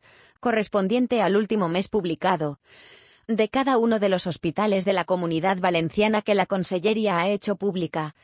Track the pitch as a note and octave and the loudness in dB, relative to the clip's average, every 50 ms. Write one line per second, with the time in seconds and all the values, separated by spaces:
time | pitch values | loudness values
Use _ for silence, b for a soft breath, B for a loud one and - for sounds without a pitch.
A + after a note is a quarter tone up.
0 | b b b b b b b b - B3 A3+ A3 G3+ - - G#3 F#3+ F#3+ A3+ B3 | b b b b b b b b -2 0 0 0 -2 0 0 0 0 2 2 0
1 | B3 A3 B3 A3+ G3 E3 G3 G3+ A3 F#3+ A3 G#3+ F#3 E3 E3 F#3 G3 - - G#3+ | 0 2 2 2 2 2 2 2 2 2 0 0 0 0 0 -2 -2 -2 -2 -2
2 | F3+ F3 D#3+ - - F#3 F#3 D#3 D#3 D3 C#3+ _ B B B B B B B B | 0 -2 -4 0 0 0 0 0 -2 -4 -6 _ B B B B B B B B
3 | B B B B B - A3+ G3+ A3 G#3 - C4 C4 C4+ C4 A3+ A3+ A#3 A3+ G#3+ | B B B B B -4 0 0 0 0 0 0 2 2 2 4 4 2 2 2
4 | G3+ G3 F#3 F3+ - F3+ - - - E3+ D3+ - G#3 G#3+ G3 F#3+ F3+ G3+ G3 F3+ | 2 2 2 0 -2 -4 -6 -4 -4 -4 -2 0 0 2 0 0 0 0 0 0
5 | E3 - F#3 F3+ F3 E3+ D#3+ D#3+ D#3 G3 G3 F#3 F#3 F#3 F3 E3 E3 D#3 - G#3 | 0 0 0 0 0 -2 -2 0 0 0 0 0 0 0 2 2 0 0 0 0
6 | G#3 A3 A3 G#3+ - - G3+ G3 F#3 - G3 F#3+ E3+ - G3 F3+ D#3+ G#3+ A3 A3+ | 0 2 2 0 0 0 0 0 0 0 -2 -2 -2 -2 -2 0 0 0 0 0
7 | G#3+ G3+ F3+ E3+ E3+ G3 G#3 G3 - G#3 G3+ - G3 G3+ E3+ F#3 E3 D3+ - E3 | 0 0 0 0 0 0 -2 -2 -2 -4 -4 -2 -2 -4 -2 -2 -4 -4 -4 -6
8 | D#3 D3+ - b | -6 -6 -10 b